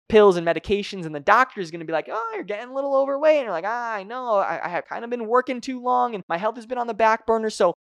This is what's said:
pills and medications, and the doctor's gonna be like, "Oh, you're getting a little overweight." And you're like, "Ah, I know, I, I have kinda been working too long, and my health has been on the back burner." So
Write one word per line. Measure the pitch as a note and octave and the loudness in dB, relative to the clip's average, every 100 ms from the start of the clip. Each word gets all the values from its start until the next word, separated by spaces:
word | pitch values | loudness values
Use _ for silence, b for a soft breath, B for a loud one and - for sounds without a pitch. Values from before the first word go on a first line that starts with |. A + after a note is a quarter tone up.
| - | 2
pills | G#3+ G3+ F3 | 6 8 6
and | E3+ | 2
medications, | E3 - G3+ G3 G3 D#3+ | -2 -2 -4 -4 -8 -8
and | |
the | D3 | -4
doctor's | C#3+ A3 B3+ G#3+ E3 | 2 4 2 -2 -10
gonna | E3+ | -10
be | D#3+ | -4
like, | D#3+ - | -4 -4
"Oh, | G#4+ A4+ | -6 -6
you're | G#4+ | -8
getting | F#3 G#3 B3 | -8 -10 -8
a | |
little | C4+ C#4 C4+ | -6 0 2
overweight." | C#4 C#4 D#4 D4+ | 0 2 4 4
And | |
you're | A#3 | 2
like, | E3 G3 | -4 -4
"Ah, | A#3+ A#3 | -4 -6
I | G#3+ | -8
know, | F#3+ B3+ B3 G3+ | -8 -8 0 0
I, | - E3 E3+ | 0 -2 -4
I | |
have | E3 - | -6 -6
kinda | G#3+ A#3 | -10 -6
been | A#3+ A3 | -6 2
working | B3+ B3+ B3 | 2 2 -4
too | C4+ B3+ | -8 -6
long, | B3 B3 B3 G#3 | 0 0 0 -2
and | - | -6
my | E3+ | -4
health | A3 B3 | -4 -6
has | A3 | -8
been | B3 | -6
on | A#3 | -4
the | |
back | G#3+ A3 A3 - | 2 2 2 0
burner." | A3+ A3 | 0 0
So | - F3+ - _ | 2 0 0 _